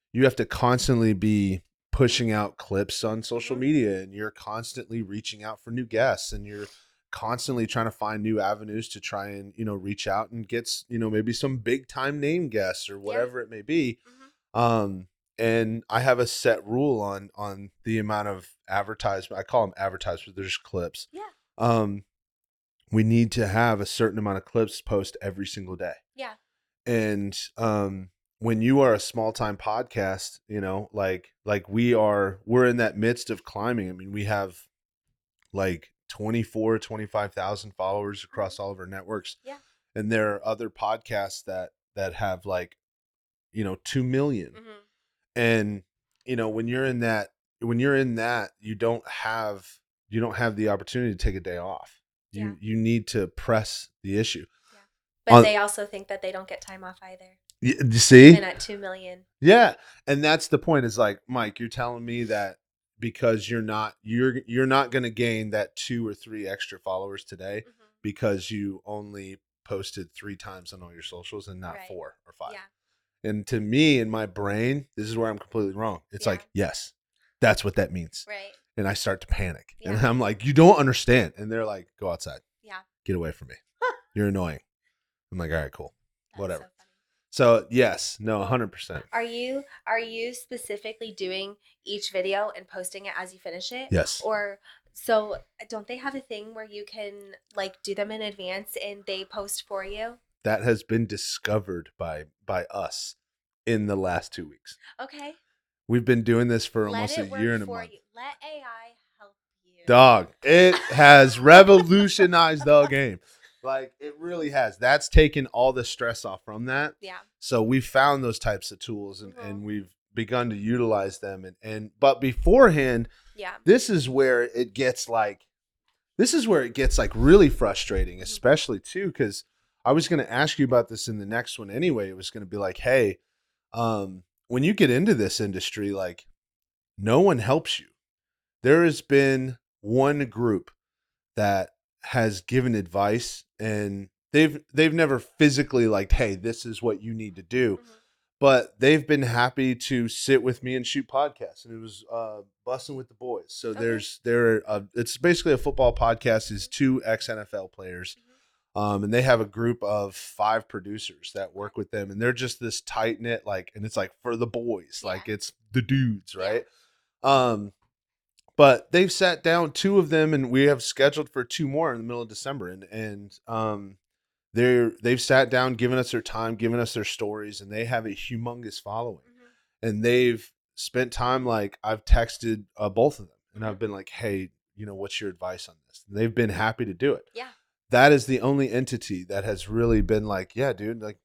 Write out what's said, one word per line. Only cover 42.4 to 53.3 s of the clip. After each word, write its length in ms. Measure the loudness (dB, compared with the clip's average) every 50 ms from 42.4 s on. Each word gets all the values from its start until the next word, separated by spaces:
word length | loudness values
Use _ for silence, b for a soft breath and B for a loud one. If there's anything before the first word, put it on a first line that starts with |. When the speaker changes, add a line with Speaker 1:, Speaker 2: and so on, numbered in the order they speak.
| -6
Speaker 1:
like, 320 | -6 -4 -4 -6 -8 _ _ _ _ _ _ _ _ _ _ _ _ _ _ _ _
you 120 | -8 -6 -6
know, 140 | -6 -6 -8 -8
two 200 | -6 -4 -2 -2
million. 480 | 0 0 0 0 -2 -2 -6 -8 -10 -16
Speaker 2:
Mm-hmm. 260 | -20 -20 -20 -20 -20 _ _ _ _ _ _ _ _ _ _ -4
Speaker 1:
And, 480 | 0 0 2 2 2 0 -2 -6 -8 -12 _ _ _ _ _ _ _ _
you 100 | -6 -4
know, 140 | -4 -4 -4
when 180 | -4 -4 -4
you're 180 | -4 -2 -2 -2
in 140 | -2 -2 -2
that, 280 | -2 0 -2 -2 -4 -6 _ _ _ _ _ -8
when 180 | -4 -2 -2 0
you're 160 | 2 2 2
in 200 | 2 0 0 -2
that, 360 | -4 -2 -2 -2 -4 -6 -8 _ _
you 160 | -12 -10 -6
don't 320 | -2 0 0 0 -2 -6
have, 600 | -12 -12 -8 -6 -6 -4 -4 -4 -6 -8 -10 -14 -20 -20 _ _ _ _ _ _ -6
you 100 | -4 -2
don't 160 | -2 -2 -2
have 200 | -2 -2 -2 -2
the 140 | 0 0 0
opportunity 420 | 0 -2 -4 -6 -4 -4 -2 -2
to 60 | -2
take 180 | -2 -2 -2 -2
a 40 | -2
day 180 | -6 -6 -8
off. 440 | -8 -8 -8 -10 -12 -14 -20 _ _ _ _ _ _ _ _
You, 140 | -10 -8 -8 -8
Speaker 2:
Yeah. 40 | -8 -8
Speaker 1:
you 160 | -6 -4 -2
need 320 | 0 0 0 0 0 -2 -4
to 180 | -4 -4 -4
press 640 | -4